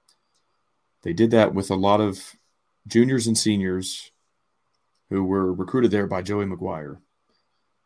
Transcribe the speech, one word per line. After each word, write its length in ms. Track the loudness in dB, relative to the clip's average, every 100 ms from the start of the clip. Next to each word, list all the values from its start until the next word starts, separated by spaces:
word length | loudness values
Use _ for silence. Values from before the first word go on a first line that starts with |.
| _ _ _ _ _ _ _ _ _ _
They 100 | -8
did 180 | 2 4
that 220 | 6 4
with 180 | 2 -2
a 40 | 0
lot 260 | 4 4
of 340 | 2 -2 -12 -20 _ _ _ _ -2
juniors 400 | 2 4 2 0
and 100 | 0
seniors 760 | 0 0 0 -4 -6 -12 -16 _ _ _ _ _ _ _ _ _ -6
who 140 | -4
were 300 | -2 0 -2
recruited 380 | -2 -4 0 2
there 160 | 2 -2
by 140 | -6
Joey 240 | -4 -4 -4
McGuire. 520 | -6 -8 -8 -12 -16 _ _ _ _ _ _ _ _